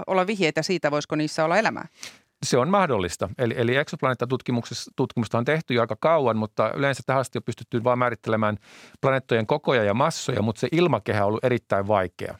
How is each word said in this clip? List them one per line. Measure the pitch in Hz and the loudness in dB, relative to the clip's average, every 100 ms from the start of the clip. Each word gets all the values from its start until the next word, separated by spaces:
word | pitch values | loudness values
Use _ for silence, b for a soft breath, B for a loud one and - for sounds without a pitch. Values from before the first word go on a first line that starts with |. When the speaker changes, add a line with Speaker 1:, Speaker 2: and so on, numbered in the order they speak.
| - | 0
Speaker 1:
olla | 185 185 | 0 0
vihjeitä | 214 160 156 | 0 0 0
siitä, | 156 180 151 | -2 0 0
voisiko | 147 - 151 | 0 -2 -2
niissä | 151 - 160 | -2 0 0
olla | 180 | 2
elämää? | 214 - - B B B B - - | 0 -2 -12 B B B B -10 0
Speaker 2:
Se | 131 | 2
on | 135 | 4
mahdollista. | 202 180 113 87 - 95 - | 2 2 0 -2 -4 -6 -2
Eli, | 120 113 | -2 0
eli | 117 131 | 0 0
eksoplaneettatutkimuksessa, | 151 - 131 123 120 131 - 123 - 123 - - | -2 -2 -2 -2 -2 -4 -2 -4 -4 -12 -10 -4
tutkimusta | 131 - 110 117 | -4 -2 -2 -2
on | 120 | 0
tehty | 156 - | -2 0
jo | 120 | 0
aika | 113 110 | 0 0
kauan, | 156 165 127 110 | 2 2 2 0
mutta | 107 - 110 - | -2 0 -2 0
yleensä | 139 131 - | -2 -2 -2
tähän | 135 | -2
asti | 127 127 | 0 -6
on | |
pystytty | - 117 - 120 | -8 -10 -6 -2
vaan | 120 123 | 0 2
määrittelemään | 123 113 - 110 107 107 B B B B | 0 -2 -2 0 0 -2 B B B B
planeettojen | 135 135 - 117 110 | 0 0 0 0 2
kokoja | 147 - 131 | 0 2 2
ja | 104 | 4
massoja, | 104 151 - - 123 | 2 0 0 -4 -2
mutta | 107 110 | 0 -2
se | - | -2
ilmakehä | 160 175 120 - 107 | 2 2 2 0 2
on | 101 | 2
ollut | 107 | 2
erittäin | 127 123 - 101 98 | 0 0 0 -2 2
vaikea | 104 92 - 95 | 2 0 -4 -10